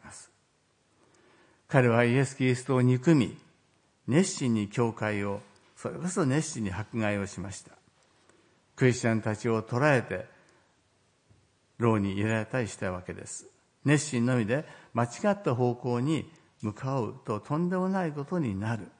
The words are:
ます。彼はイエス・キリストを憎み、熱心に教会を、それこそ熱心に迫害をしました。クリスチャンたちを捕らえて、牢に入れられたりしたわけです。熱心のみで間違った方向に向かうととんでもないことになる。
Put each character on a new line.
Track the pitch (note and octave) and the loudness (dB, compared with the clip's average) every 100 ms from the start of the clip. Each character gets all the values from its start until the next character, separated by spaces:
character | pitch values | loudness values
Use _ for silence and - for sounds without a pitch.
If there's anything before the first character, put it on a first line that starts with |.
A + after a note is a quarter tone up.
ま | - | -20
す。 | - - _ _ _ _ _ _ _ _ _ _ _ _ _ - | -20 -20 _ _ _ _ _ _ _ _ _ _ _ _ _ 0
彼 | C#3+ B2 | 4 6
は | A#2 | 6
イ | A#2+ B2+ | 6 4
エ | |
ス・ | C3+ - | 2 2
キ | |
リ | B2+ | 0
ス | B2 | 0
ト | - B2+ | 0 2
を | |
憎 | B2 B2+ E3+ D#3 | 4 4 4 4
み、 | F#2 - - _ _ _ _ _ - | 2 -4 -20 _ _ _ _ _ 0
熱 | C#3+ F#3+ | 2 2
心 | - C3 | 0 0
に | A2+ G2+ | 0 0
教 | B2+ A#2 | 0 -2
会 | G#2+ G#2+ G#2 | 0 -2 -2
を、 | G2+ G2+ - _ _ - | -4 -6 -10 _ _ -12
そ | - | -10
れ | - | -6
こ | E3+ | -4
そ | G3 | -2
熱 | C#3+ C#3+ D#3+ | 0 0 -2
心 | B2 | -4
に | G#2 | -4
迫 | F2+ G#2 A#2 | -4 -6 -2
害 | G#2+ G#2 | -2 -2
を | F#2+ | -4
し | - | -8
ま | F#2 | -10
し | - | -12
た。 | - - _ _ _ _ _ _ _ _ _ - | -18 -20 _ _ _ _ _ _ _ _ _ 2
ク | B2+ | 2
リ | |
ス | A#2 | 4
チ | A#2+ | 0
ャ | |
ン | A2 | 0
た | A2 G#2 | -2 -4
ち | A#2+ | -2
を | A2+ | -2
捕 | G#2+ A#2+ | -2 0
ら | D3+ C3 | 4 4
え | |
て、 | - F#2 - - _ _ _ _ _ _ _ _ _ _ _ _ _ - | 0 -6 -10 -18 _ _ _ _ _ _ _ _ _ _ _ _ _ 0
牢 | A#2 A2 | 2 4
に | G2 | 2
入 | G2 | -2
れ | A2 | 0
ら | A2+ | 0
れ | G#2+ | -2
た | C3 | -4
り | G#2 | -4
し | - | -6
た | G2 | -6
わ | F2+ | -6
け | F2+ | -8
で | F2+ - | -12 -12
す。 | - - _ _ _ | -16 -18 _ _ _
熱 | C#3 D3 | 2 2
心 | D3+ B2 A#2+ | 2 0 0
の | B2+ | 2
み | G#2 | 0
で | C3+ - - - | -2 -4 -16 -8
間 | A#2 | -2
違 | B2 - G#3 | -2 0 0
っ | G3+ | 0
た | D#3+ | 0
方 | B2 B2 | 2 0
向 | A#2+ B2+ A#2+ | 0 -2 -2
に | C3+ D#3+ - - _ _ | 0 -2 -4 -14 _ _
向 | G#2+ | -8
か | G2+ C3 C3+ | -6 -4 -2
う | G#2+ - | -4 -6
と | - G#2+ | -6 -6
と | - D3+ | -4 -2
ん | F3 | 0
で | F#3 | 0
も | F#3 | 0
な | F#3+ E3+ | -2 -2
い | |
こ | D3 | -4
と | C#3 F3+ | -4 -2
に | C3 F#2+ | -2 -2
な | G#2+ A2+ | -2 -4
る。 | F2 - | -8 -18